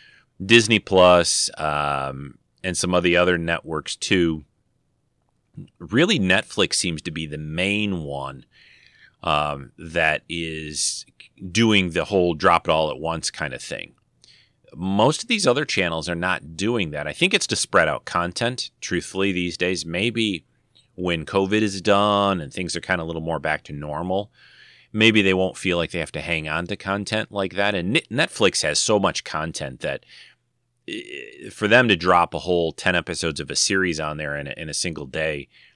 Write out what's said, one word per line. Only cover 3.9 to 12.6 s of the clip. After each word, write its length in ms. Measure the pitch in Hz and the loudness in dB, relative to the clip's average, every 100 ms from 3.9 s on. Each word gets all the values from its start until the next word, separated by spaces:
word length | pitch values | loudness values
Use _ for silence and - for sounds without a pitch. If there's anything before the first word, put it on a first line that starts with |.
| - | -8
too. 480 | - 95 85 80 - _ _ _ _ _ _ _ _ _ _ - - - | -2 2 2 -2 -8 _ _ _ _ _ _ _ _ _ _ -20 -20 -18
Really, 400 | 82 110 185 175 | -2 2 4 4
Netflix 560 | 92 95 - - 90 | 4 2 2 0 0
seems 280 | - 90 78 | 0 -2 -4
to 80 | 85 | -6
be 160 | 80 78 | -8 -8
the 100 | 73 | -8
main 680 | 76 80 95 104 104 90 | -8 -2 -2 0 -2 -4
one, 420 | 73 69 67 67 - _ - _ _ _ - _ | -6 -8 -10 -12 -20 _ -20 _ _ _ -20 _
um, 480 | - 76 73 71 65 - | 0 0 0 -4 -10 -18
that 440 | 82 85 78 76 - | -4 0 2 0 -4
is 760 | 85 82 80 78 76 - - - - - - 92 | -8 -8 -8 -8 -6 -4 -6 -12 -20 -20 -16 -4
doing 400 | 92 113 104 90 | 2 4 4 4
the 140 | 85 | 0
whole 300 | 76 98 87 | 0 2 2
drop 340 | 80 90 85 | 2 4 4